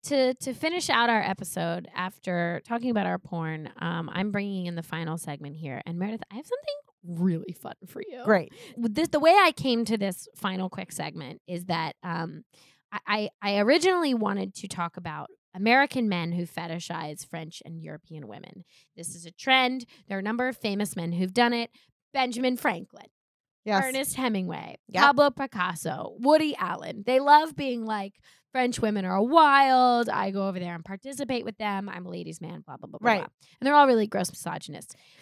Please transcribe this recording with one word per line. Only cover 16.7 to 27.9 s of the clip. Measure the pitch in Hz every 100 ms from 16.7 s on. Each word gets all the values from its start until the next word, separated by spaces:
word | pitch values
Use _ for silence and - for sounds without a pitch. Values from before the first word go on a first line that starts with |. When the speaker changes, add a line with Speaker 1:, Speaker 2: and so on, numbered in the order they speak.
| 165 - 165 151 151 -
Speaker 1:
French | 165 160 - -
and | 165
European | 156 156 _ 156 120
women. | 101 - 190 170 _ _ -
This | 170 175
is | 170
a |
trend. | - - 262 254 254 240 - _
There | 196
are |
a |
number | 202 233 254
of | 240
famous | 214 202 202 -
men | 170
who've | 175 185
done | 190 240
it. | 240 233 _ _ _ _
Benjamin | 269 254 233 254 247
Franklin, | 277 170 190 - - _ _ _ _ _ 208
Speaker 2:
Yes. | 196 262
Speaker 1:
Ernest | 269 277 -
Hemingway, | 254 202 180 160 - - _
Speaker 2:
Yep. | 180
Speaker 1:
Pablo | 285 262 285
Picasso, | 254 269 208 185 170 165 135 - -
Woody | 254 302 254 185
Allen. | 180 175 - 220 202
They | 254
love | 285 302 320 294
being | 277 240
like, | 220